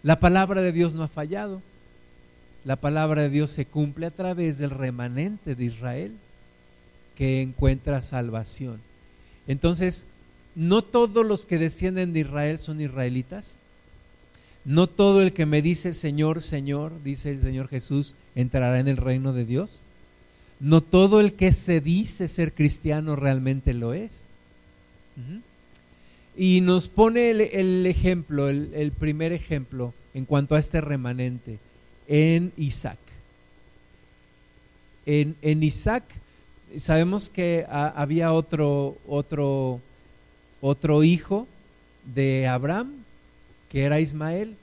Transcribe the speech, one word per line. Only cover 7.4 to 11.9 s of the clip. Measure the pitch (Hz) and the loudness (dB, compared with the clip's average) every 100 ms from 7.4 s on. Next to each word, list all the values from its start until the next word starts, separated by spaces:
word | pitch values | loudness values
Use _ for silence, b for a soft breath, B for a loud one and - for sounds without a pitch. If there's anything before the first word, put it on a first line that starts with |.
encuentra | 131 131 135 135 - 139 | -4 2 2 2 -2 -4
salvación. | - 131 120 113 107 - 131 110 113 - b b b b - | -4 -6 -6 -6 -8 -10 -10 -12 -18 -20 b b b b -6
Entonces, | 139 170 170 185 - - - - - - 165 | 0 0 2 -2 -2 -10 -20 -20 -20 -18 -4
no | 165 208 | 2 2
todos | - 240 233 214 220 | 4 2 4 4 2
los | 202 - | 0 0
que | 165 | 0
descienden | 160 - 185 | 0 -2 -4